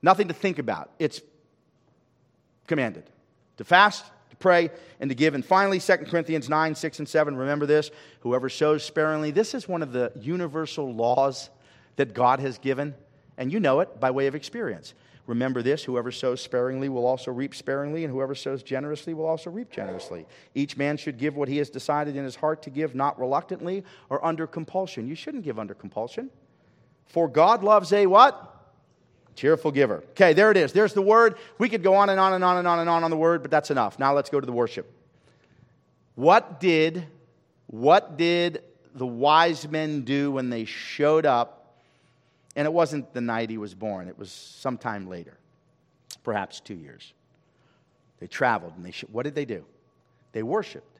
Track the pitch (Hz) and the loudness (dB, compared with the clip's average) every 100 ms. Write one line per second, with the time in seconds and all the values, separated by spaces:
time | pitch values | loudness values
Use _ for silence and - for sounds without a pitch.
0 | 160 185 190 165 196 170 127 90 - _ | 4 4 2 -2 -4 -4 -6 -6 -8 _
1 | 156 - - _ _ _ _ _ _ _ | -4 -4 -20 _ _ _ _ _ _ _
2 | _ _ _ _ _ _ - 156 120 95 | _ _ _ _ _ _ -4 -2 -2 -6
3 | - _ _ _ _ _ - 180 208 - | -20 _ _ _ _ _ 4 6 6 4
4 | - _ _ _ 190 175 165 - - - | -16 _ _ _ 4 4 4 -4 -20 -10
5 | 139 123 156 139 123 185 196 190 - 180 | -6 0 0 0 0 2 2 0 0 0
6 | 151 165 160 160 127 151 160 151 160 - | 0 -4 -2 -6 -2 0 0 -2 -8 -8
7 | 147 156 151 135 131 147 147 151 151 - | -4 0 0 -2 -4 -2 2 2 0 -10
8 | - _ 120 123 127 - 151 151 - - | -20 _ -4 -2 -2 -2 2 2 -2 -2
9 | 156 156 151 151 214 - - 175 147 123 | -2 -2 -2 -2 -2 -4 -8 -6 -4 -4
10 | 120 127 113 180 175 147 156 - 139 113 | -4 -4 -8 -6 -4 -6 -8 -8 -8 -2
11 | 117 127 139 131 - _ _ _ _ - | 0 2 2 -2 -16 _ _ _ _ -4
12 | 135 110 123 131 135 120 135 131 147 139 | -4 2 2 2 -2 -6 -4 -4 -4 -10
13 | _ _ _ - 131 190 165 131 180 - | _ _ _ -10 -6 0 2 2 0 -2
14 | 131 131 139 147 - 233 196 92 - _ | -2 0 -2 -4 -12 -10 -8 -10 -14 _
15 | _ _ - 117 131 127 117 151 - 123 | _ _ -8 -4 -2 -2 0 -2 -2 -6
16 | 120 117 131 127 - 127 123 131 139 127 | -6 -4 -4 -4 -4 -2 -2 -4 -6 -2
17 | 123 131 - 123 139 - - 135 143 156 | -2 -2 -6 -8 -8 -8 -6 -6 -6 -6
18 | 160 131 135 139 - 135 - 131 143 151 | -6 -6 -6 -6 -8 -8 -6 -8 -6 -10
19 | - 160 160 160 170 185 247 - 101 92 | -10 -6 -4 -4 -6 -12 -12 -10 -10 -10
20 | - 87 80 - _ - 143 - 143 147 | -12 -14 -16 -20 _ -6 -6 -4 -4 -4
21 | - 127 143 143 139 143 143 131 - 147 | -8 -6 -6 -4 -4 -4 -6 -8 -4 -2
22 | 147 139 135 127 156 147 143 135 156 127 | -2 -6 -10 -6 -4 -4 -8 -6 -6 -2
23 | 139 - 127 139 - 185 170 190 190 - | -4 -2 -2 -2 -4 -10 -8 -8 -10 -20
24 | _ 139 165 165 160 - 160 185 190 - | _ -4 -2 -4 -6 -10 -8 -6 -6 -8
25 | 113 160 - 294 156 110 107 101 101 107 | -10 -10 -12 -12 -10 -8 -10 -12 -12 -8
26 | 117 - 262 _ _ _ _ _ _ _ | -8 -8 -12 _ _ _ _ _ _ _
27 | _ - 165 131 175 226 196 214 175 202 | _ -2 0 4 4 4 6 4 4 2
28 | 196 190 262 - - - _ _ _ _ | 6 8 8 6 -14 -20 _ _ _ _
29 | _ _ _ - 135 156 156 139 131 90 | _ _ _ -4 2 2 2 0 0 0
30 | - - 185 165 214 202 147 170 214 208 | -8 4 6 8 6 6 4 2 2 2
31 | 196 220 233 185 - - 240 214 180 196 | 6 8 6 2 -18 -4 -2 0 4 4
32 | 202 196 190 185 180 180 175 170 170 170 | 4 4 2 4 2 2 2 0 2 0
33 | 165 160 165 170 160 156 147 139 107 - | 0 0 2 0 0 0 0 -2 -2 0
34 | 139 143 139 143 127 120 117 - - _ | 0 2 0 -4 -4 -2 -4 -4 -14 _
35 | _ _ _ _ _ _ _ _ _ _ | _ _ _ _ _ _ _ _ _ _
36 | _ - 139 208 - 151 180 160 160 165 | _ 0 6 6 4 -4 2 4 2 0
37 | 156 - _ _ _ _ _ 107 131 185 | -14 -20 _ _ _ _ _ -2 4 4
38 | - 147 170 175 175 156 - _ _ 135 | 4 -2 0 2 0 -4 -16 _ _ -10
39 | 127 117 139 156 170 156 151 156 156 151 | -8 0 4 6 4 0 -6 -6 -4 -6
40 | 120 143 143 135 127 120 113 - - - | -2 -2 0 -2 -4 -6 -8 -12 -14 0
41 | 147 156 156 123 120 - _ _ _ _ | 4 4 4 2 0 -6 _ _ _ _
42 | _ _ _ _ _ - 147 165 160 147 | _ _ _ _ _ -4 0 2 0 -2
43 | 120 123 120 113 113 113 104 92 107 98 | -8 -6 -4 -4 -4 -8 -10 -10 -8 -8
44 | 90 92 98 - - - 139 123 123 104 | -10 -16 -18 -18 -20 -10 -8 -6 -8 -8
45 | 92 90 82 _ _ _ _ _ _ _ | -10 -14 -16 _ _ _ _ _ _ _
46 | _ - - 104 95 - - 92 73 - | _ -14 -6 -4 -4 -12 -16 -16 -16 -20
47 | - _ _ _ _ _ _ _ _ _ | -20 _ _ _ _ _ _ _ _ _
48 | _ _ 87 - 127 110 85 82 87 85 | _ _ -16 -2 0 0 -4 -16 -16 -16
49 | - 110 135 147 139 98 - _ _ _ | -12 -4 -4 -4 -6 -8 -12 _ _ _
50 | _ _ _ 113 113 202 - - _ _ | _ _ _ -8 -2 -4 -4 -12 _ _